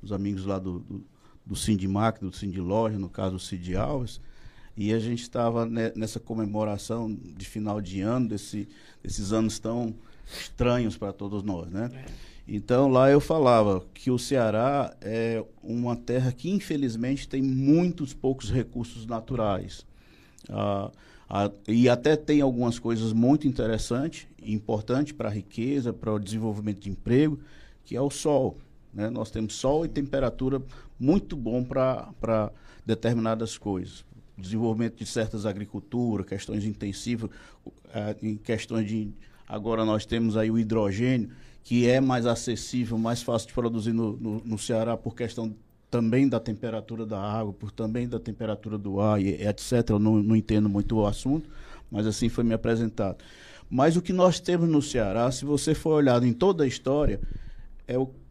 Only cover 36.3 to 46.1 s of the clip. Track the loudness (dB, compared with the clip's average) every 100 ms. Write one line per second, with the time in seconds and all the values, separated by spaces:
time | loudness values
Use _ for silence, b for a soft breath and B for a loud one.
36.3 | -6 -6 -4 -4 -4 -6 -6 -4 -4 -6
37.3 | B B B -20 -20 -12 -8 -6 -4 -6
38.3 | -6 -4 -4 -2 -4 -2 -2 -4 -10 b
39.3 | b b -8 -2 0 2 0 0 0 2
40.3 | 2 2 2 2 2 2 2 2 2 0
41.3 | B B B 0 4 6 6 4 2 2
42.3 | 0 -2 -4 -4 -4 -2 0 0 -2 -2
43.3 | -2 -2 -2 -2 0 0 0 0 -2 -4
44.3 | -6 -4 -6 -2 0 0 -2 -6 -6 -8
45.3 | -6 -8 -8 _ _ _ 0 2